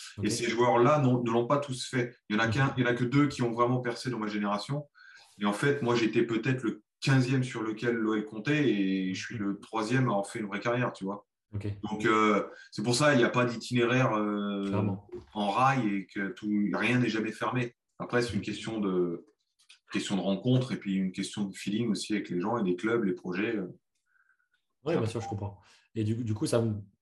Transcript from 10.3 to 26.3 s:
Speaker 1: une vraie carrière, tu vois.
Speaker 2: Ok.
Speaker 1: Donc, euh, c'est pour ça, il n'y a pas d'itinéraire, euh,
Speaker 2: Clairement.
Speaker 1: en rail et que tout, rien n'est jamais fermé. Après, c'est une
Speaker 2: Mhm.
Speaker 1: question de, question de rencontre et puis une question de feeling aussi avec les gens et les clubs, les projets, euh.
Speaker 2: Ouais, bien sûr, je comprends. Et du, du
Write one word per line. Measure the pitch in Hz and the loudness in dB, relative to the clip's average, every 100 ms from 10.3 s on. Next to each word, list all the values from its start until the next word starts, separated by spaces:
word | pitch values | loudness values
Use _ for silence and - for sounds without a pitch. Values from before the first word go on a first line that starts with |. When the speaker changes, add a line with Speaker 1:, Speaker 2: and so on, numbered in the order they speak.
| 117 | -6
Speaker 1:
une | 101 | -6
vraie | 104 | -4
carrière, | 120 123 120 | -2 0 -2
tu | - 95 | -4 -8
vois. | 101 - _ _ 104 | -8 -12 _ _ -6
Speaker 2:
Ok. | 104 104 | -6 -6
Speaker 1:
Donc, | 104 104 113 | -6 -2 2
euh, | 110 107 101 - - - | 4 4 2 0 -10 -14
c'est | - | -6
pour | 113 120 | -2 2
ça, | 147 | 4
il | 131 | 6
n'y | |
a | 117 | 4
pas | 123 120 | 2 0
d'itinéraire, | 110 - 123 117 127 127 | -2 -2 2 4 4 2
euh, | 107 104 104 101 98 98 | 2 0 -2 -2 -4 -2
Speaker 2:
Clairement. | 101 98 95 - - - | 0 0 -2 -8 -16 -10
Speaker 1:
en | 104 101 | -4 0
rail | 139 135 135 107 | 2 2 4 0
et | 101 90 | -2 -4
que | 104 98 | -6 -6
tout, | - 104 104 101 | -6 -2 0 0
rien | 87 110 123 | 0 2 2
n'est | 113 | 2
jamais | 110 110 | 0 -4
fermé. | - 113 127 120 - _ - | -4 -4 -2 -4 -8 _ -12
Après, | - 123 | -2 0
c'est | 120 | 0
une | 101 | -2
Speaker 2:
Mhm. | 92 | -4
Speaker 1:
question | 104 110 110 | -6 -6 -2
de, | 101 90 87 85 - _ _ _ _ - _ | 0 2 0 -2 -12 _ _ _ _ -20 _
question | 98 - 98 | -6 -2 -2
de | |
rencontre | 92 95 127 127 123 | 0 0 2 2 2
et | 92 | -4
puis | 101 95 | -2 -2
une | 95 | -2
question | 98 95 107 98 | -4 -6 -4 -6
de | 92 | -6
feeling | 101 107 117 | -4 -2 -2
aussi | 95 - | -2 -2
avec | 104 87 | -4 -4
les | 87 | -4
gens | 101 117 | -2 0
et | |
les | 92 87 | 0 0
clubs, | 107 117 | 0 0
les | 98 | 0
projets, | 90 90 90 113 107 | -2 -4 -2 -2 -2
euh. | 90 - _ _ _ _ _ _ _ _ _ _ | -6 -12 _ _ _ _ _ _ _ _ _ _
Speaker 2:
Ouais, | 139 156 | -2 0
bien | 107 | 0
sûr, | 117 | -4
je | 104 | -6
comprends. | 104 101 - - _ _ 110 | -6 -8 -10 -20 _ _ -4
Et | |
du, | 107 117 | -2 -2
du | 113 | -2